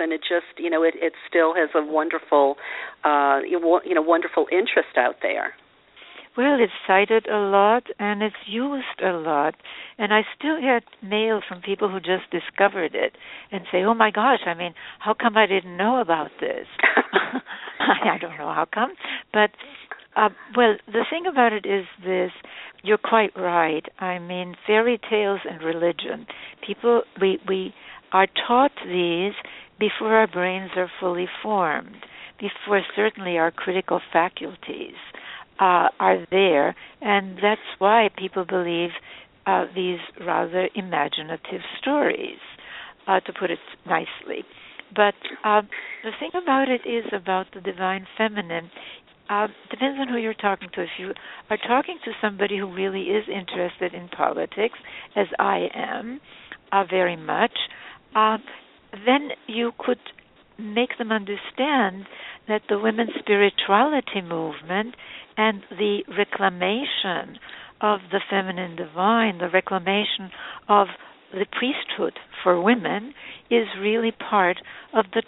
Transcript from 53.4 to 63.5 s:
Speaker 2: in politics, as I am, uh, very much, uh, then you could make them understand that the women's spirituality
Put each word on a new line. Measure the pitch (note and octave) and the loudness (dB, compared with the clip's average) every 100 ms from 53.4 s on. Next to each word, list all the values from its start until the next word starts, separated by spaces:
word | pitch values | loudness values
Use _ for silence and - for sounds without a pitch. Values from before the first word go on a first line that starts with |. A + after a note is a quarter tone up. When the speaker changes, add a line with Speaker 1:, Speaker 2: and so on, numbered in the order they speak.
| F3+ F#3 F3+ - F3+ | -6 -4 -4 -4 -6
Speaker 2:
in | F3 F3 | -6 -12
politics, | - D3 E3 E3 - A3+ - - - - | 0 0 0 -4 -2 -4 -4 -16 -18 -6
as | - F#3+ - | -2 -2 0
I | G3 F#3+ F3+ | 0 0 -2
am, | - E3+ - A3 C4+ - - - - _ | -4 -6 -6 -10 -14 -16 -20 -20 -20 _
uh, | G3 F3+ | -2 0
very | F#3 F3 E3+ | 2 0 -2
much, | D#3 D#3 A#3 - - - - - _ A3 | -4 0 0 0 -8 -10 -18 -20 _ 2
uh, | G#3+ A3 - - - _ _ G3+ G#3+ | 2 2 -4 -20 -20 _ _ -4 2
then | C4+ D4 - - | 2 0 -10 -8
you | A3 A#3 - | -4 -4 -2
could | - B3 - - _ _ _ - | -2 -2 -6 -20 _ _ _ -14
make | G#3+ G#3 B3 - | -4 -2 -2 -4
them | A3+ | -2
understand | A3 G3 G3+ - - C#4 C#4 G3+ F#3 G3 - - - - | -2 -2 -8 -8 -4 0 2 2 -2 -14 -16 -18 -14 -4
that | G#3+ - | -4 0
the | G#3 | 0
women's | A3 A3 A3+ - | 0 0 -2 -4
spirituality | - G3+ G3+ | 2 4 4